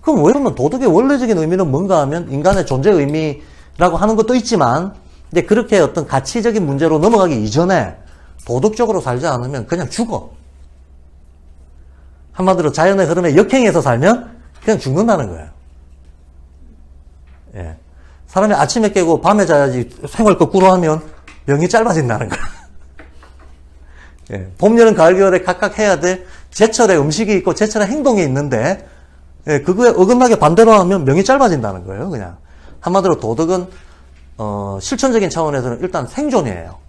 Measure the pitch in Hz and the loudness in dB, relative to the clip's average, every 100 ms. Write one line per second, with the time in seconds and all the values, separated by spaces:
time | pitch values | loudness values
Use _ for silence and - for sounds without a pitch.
0 | - 269 151 277 254 - 139 254 254 170 | 0 2 4 2 0 -2 -2 0 2 2
1 | 262 285 240 190 160 185 175 135 190 175 | 2 0 0 -2 0 -2 -2 -2 0 0
2 | 139 160 151 135 160 202 139 131 160 185 | 0 -4 -6 -2 0 0 -2 -2 2 2
3 | 143 156 156 135 - - - - 180 165 | 0 -2 -4 -8 -16 -20 -20 -2 0 2
4 | 208 226 220 247 240 214 127 131 190 - | 0 0 0 0 0 0 2 0 -4 -12
5 | - - - 165 165 214 - 202 143 - | -20 -20 -4 -4 0 -2 2 2 2 -2
6 | 147 135 - 240 226 214 160 139 165 147 | -4 -4 -4 -4 -2 -2 -2 0 0 2
7 | 185 226 185 127 107 120 175 180 95 - | 2 2 2 0 -2 0 0 0 -2 -10
8 | - - - - - 120 208 214 240 190 | -20 -20 -20 -20 -6 -2 -2 0 -2 -2
9 | 131 123 160 127 123 139 107 170 135 - | -4 -4 -4 -4 -6 -10 -6 -8 -6 -6
10 | 233 180 - - - - - - - - | -6 -8 -12 -20 -20 -20 -20 -20 -20 -20
11 | - - - - - - - - - - | -20 -20 -20 -20 -20 -20 -20 -20 -20 -20
12 | - - - - 185 185 156 143 175 196 | -20 -20 -20 -4 0 0 0 0 0 2
13 | 165 170 175 143 202 262 226 170 135 120 | 0 0 2 2 4 2 2 2 0 2
14 | 165 247 - - - - - 214 135 143 | 2 0 -4 -20 -20 -8 -2 -2 -2 -2
15 | 233 190 113 82 80 - - - - - | 0 0 -2 -10 -16 -20 -20 -20 -20 -20
16 | - - - - - - - - - - | -20 -20 -20 -20 -20 -20 -20 -20 -20 -20
17 | - - - - - - 85 80 - - | -20 -20 -20 -20 -20 -16 -16 -16 -20 -20
18 | - - - 190 214 170 147 240 214 202 | -20 -20 -6 -2 0 0 0 0 0 0
19 | 165 160 170 208 175 151 139 123 120 - | 0 2 2 2 4 2 2 -2 -8 -12
20 | 143 - 214 180 160 - 190 185 160 156 | -14 0 2 2 2 4 4 4 0 -2
21 | - - - - - 143 180 220 226 160 | -6 -20 -20 -16 -2 0 2 0 0 0
22 | 127 107 107 - - - - - - - | -2 -4 -4 -6 -8 -10 -20 -20 -20 -20
23 | - - - - - - - - - - | -20 -20 -20 -20 -20 -20 -20 -20 -20 -20
24 | - - - 98 95 92 190 233 226 202 | -20 -20 -14 -12 -12 0 2 6 4 6
25 | 160 185 196 185 185 180 202 202 214 170 | 4 6 4 2 -2 -4 -4 -2 0 0
26 | 175 185 - - - - 220 - 214 170 | 0 -4 -10 -20 -18 0 0 2 2 2
27 | 143 156 214 202 - 165 214 214 196 294 | 0 -2 -2 0 0 -2 -2 -2 -2 0
28 | 277 214 156 131 147 120 131 190 - - | 0 0 0 -2 -2 -2 -2 -4 -10 -20
29 | - - - - - 147 143 185 240 180 | -20 -20 -20 -16 -4 -4 -2 2 2 4
30 | 190 247 254 220 151 175 226 214 180 196 | 2 4 4 4 4 6 6 6 4 0
31 | 135 147 196 269 254 156 104 95 92 95 | 2 0 2 2 2 0 -4 -8 -12 -10
32 | 170 139 90 87 - - - - - 190 | -8 -10 -12 -18 -20 -20 -20 -10 -2 0
33 | 190 156 110 117 160 185 180 - - - | 0 -2 -2 -2 -2 -2 -6 -18 -20 -20
34 | - - - - 107 101 101 98 - 240 | -20 -20 -20 -12 -8 -8 -8 -10 -8 -4
35 | 269 226 185 160 160 143 127 117 180 175 | 0 0 -2 -2 -4 -2 -6 -6 -6 -6
36 | 123 - 294 233 135 87 87 90 | -8 -6 -2 -2 -2 -8 -14 -20